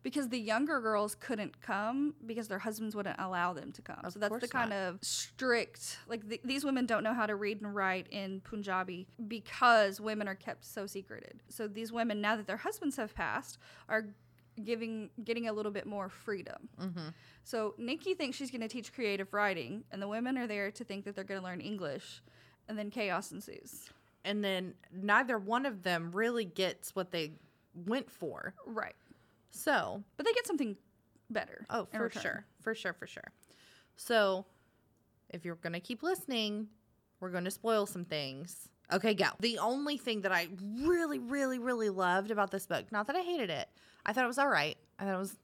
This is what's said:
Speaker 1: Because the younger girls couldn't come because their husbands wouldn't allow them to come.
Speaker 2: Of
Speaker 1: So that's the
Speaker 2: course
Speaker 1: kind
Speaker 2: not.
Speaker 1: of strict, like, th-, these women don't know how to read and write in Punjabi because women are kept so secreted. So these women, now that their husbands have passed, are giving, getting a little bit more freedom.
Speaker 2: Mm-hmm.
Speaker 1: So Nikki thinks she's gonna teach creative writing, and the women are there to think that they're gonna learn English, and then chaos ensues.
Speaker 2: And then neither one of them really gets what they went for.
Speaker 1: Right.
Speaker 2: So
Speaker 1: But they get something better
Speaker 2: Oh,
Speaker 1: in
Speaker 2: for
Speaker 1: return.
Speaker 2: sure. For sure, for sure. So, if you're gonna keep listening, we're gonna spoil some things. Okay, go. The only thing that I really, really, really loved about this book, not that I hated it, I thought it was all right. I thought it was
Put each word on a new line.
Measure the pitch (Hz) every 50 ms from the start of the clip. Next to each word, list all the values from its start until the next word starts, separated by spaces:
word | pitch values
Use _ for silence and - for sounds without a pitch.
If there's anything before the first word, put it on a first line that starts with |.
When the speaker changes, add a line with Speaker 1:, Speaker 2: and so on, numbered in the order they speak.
Speaker 1:
Because | - 269 - 294 277 233
the | 247 247
younger | 214 214 214 233 285 302 311 262
girls | 226 220 214 208 208 208 -
couldn't | - - - 254 208 202 - - -
come | - - 202 196 208 214 254 269 285 294 294 - -
because | 226 226 233 220 214
their | 196 196
husbands | - 226 214 214 220 214 208
wouldn't | 208 196 190 - -
allow | 190 185 185 175 175 175
them | 180 143 - -
to | - -
come. | - - - -
Speaker 2:
Of | - 180 180
Speaker 1:
So | 202
that's | 214 254
the | 220 247
Speaker 2:
course | 247 240
Speaker 1:
kind | - 262 233 220
Speaker 2:
not. | 202
Speaker 1:
of | 196 190 180 175 196 -
strict, | - - - - - - - 262 254 240 233 190 - - - - - - - - -
like, | 233 226 208 208
th-, | 233 -
these | - 247 269 277 285
women | 285 269 254 254
don't | 233 233 208 208
know | 220 240
how | 247 214
to | 214 208
read | 196 208 202 220 202
and | 208 208
write | 202 202 190 190 185 185 - -
in | - 202 196 190 190 190
Punjabi | - - 226 208 196 196 190 185 185 185 185 175 185 - - - 233 202
because | 233 220 - - - - 254 240 233 220 208 196 196 202
women | 208 220 214 214 208
are | 196 196
kept | - - - - - -
so | - - 214 196
secreted. | 202 - 196 190 - 107 - - - - 220 - -
So | - - 220 214
these | 202 220 226 220
women, | 233 233 226 233 208 208
now | 208 208 226
that | 214 202 190
their | 190
husbands | 196 - 381 427 - 359 285 269
have | - 220 208 -
passed, | - 175 123 107 - - - - - - - - - - -
are | 214 220 220 202 202 - - - - - - - - 233 202
giving, | 214 233 220 233 226 226 220 214 - _ -
getting | 220 220 233 233 233
a | 226
little | 214 214 214 214
bit | 202 196 -
more | 208 208 202 190 190
freedom. | - - - - 208 190 - - - - - - - -
Speaker 2:
Mm-hmm. | 175 190 170 175 156 156 165 - - - - - -
Speaker 1:
So | - - 226 214 208 208 -
Nikki | 233 233 294 330 - 392 370
thinks | - 302 254 -
she's | - 277 254
gonna | 262 240 226 220
teach | - 254 - -
creative | - - 240 208 202 190 196 196
writing, | - 208 208 202 190 165 123 117 190 214 - -
and | - 190
the | 196 202
women | 208 226 240 254 269 262
are | 240 220
there | 208 202 202 202
to | 208 -
think | 233 - 196 196 196
that | 202 196
they're | 196 190
gonna | 202 196 190
learn | 185 185 180 175
English, | - 190 214 196 180 147 135 - - - - - _ - - - - - - _ _ -
and | 220
then | 214 208 208
chaos | 208 247 214 196 180 175 202 -
ensues. | - 190 - - - - - - - - - - - _ _ _ _ _ -
Speaker 2:
And | 190 208 208
then | 208 196 190 185 185 180 - - - -
neither | - 185 190 208 208 233 269 240 247 214
one | 190 196 226 247 269
of | 277 220 190 175
them | 190 180 165 165 170
really | 175 196 226 233 240 233 220
gets | 175 156 - 185 180 - - - - -
what | 196 180 180
they | - 170 160 156 156 - - - _ _ _ _ _ 175 175
went | 190 226 277 247 -
for. | - - 180 147 - - - - - - 554
Speaker 1:
Right. | - 226 214 - - - _ _ _ - _ _ _ _ _ _ _
Speaker 2:
So | - - - 320 285 208 156 95 92 202 202 _ _
Speaker 1:
But | - 285
they | 453
get | 440 508 453
something | - 359 277 277 220 196 - _ _ _ _ _ _ _ _ _ _
better | 220 190 - - - - 214 -
Speaker 2:
Oh, | - 233 190 -
Speaker 1:
in | - 220
Speaker 2:
for | 233
Speaker 1:
return. | 226 - -
Speaker 2:
sure. | - - - - 208 _ _ _
For | - 226 220
sure, | 220 - 190 170
for | - -
sure. | - - - - - _ _ - _ - - - - - - _ _ _
So, | - - - 240 220 208 196 190 185 202 - _ _ _ _ _ _ _ _ _ _ _ _ _ _ _ _
if | - 175 165
you're | 175 170
gonna | 165 - 170 170 175
keep | 175 - 247 214
listening, | - 349 381 370 - - 254 226 214 208 208 208 220 208 - _ _ _ _ _ _ _ _ _
we're | 185 185
gonna | 180 180 175 185
spoil | 190 - - 226 226 214 202
some | - - 180 175
things. | 175 160 151 143 135 131 135 165 175 - - - - _ _ _ -
Okay, | - 190 196 226
go. | 214 185 190 135 - -
The | 196 240 226 180
only | 175 226 254 277 294 294 294 247
thing | - 247 226 208
that | 190 196
I | 185 170 175 165 196 185 196 202 214 240
really, | 285 320 359 339 339 302 294 262
really, | 240 233 269 285 277 262 262 254
really | 233 254 247 226 220 208
loved | 190 190 185 180 180 190 196 214
about | 226 208 202 190
this | - 190 -
book, | - 170 135 92 -
not | 226 208 214 -
that | 277
I | 370
hated | 359 349 349 320 233 180
it, | 156 131 - - _ - - - - - _
I | - 208
thought | 254 254
it | 240
was | 247 269
all | 277 285
right. | 214 156 147 156 - - - _ _ -
I | 190
thought | 196 190
it | 185
was | 190 190 - -